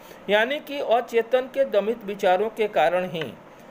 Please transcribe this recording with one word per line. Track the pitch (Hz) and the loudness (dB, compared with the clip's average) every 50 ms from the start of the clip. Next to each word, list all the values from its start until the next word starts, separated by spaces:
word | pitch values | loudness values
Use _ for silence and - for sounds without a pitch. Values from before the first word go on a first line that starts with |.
| - - - - - - | -20 -20 -20 -16 -4 0
यानी | 202 214 226 254 285 302 | 2 2 2 2 -2 -6
कि | 294 - 277 285 | -6 -8 -8 -6
अचेतन | - - 220 247 240 - 233 226 220 226 254 254 | 0 2 2 2 2 0 0 0 0 2 0 0
के | 262 254 - 277 269 | 0 0 0 -2 0
दमित | 269 - 202 196 214 240 233 202 | 2 2 0 0 0 -4 -4 -6
विचारों | 196 208 202 208 185 185 185 208 220 | -10 -8 0 2 2 4 4 2 -2
के | 214 - 214 208 | -2 -2 -2 0
कारण | 202 185 151 165 175 185 185 180 | 2 2 2 4 2 0 -2 -2
ही, | - 165 151 113 98 - - - - - - - | -6 -6 -8 -8 -10 -14 -20 -20 -20 -20 -20 -20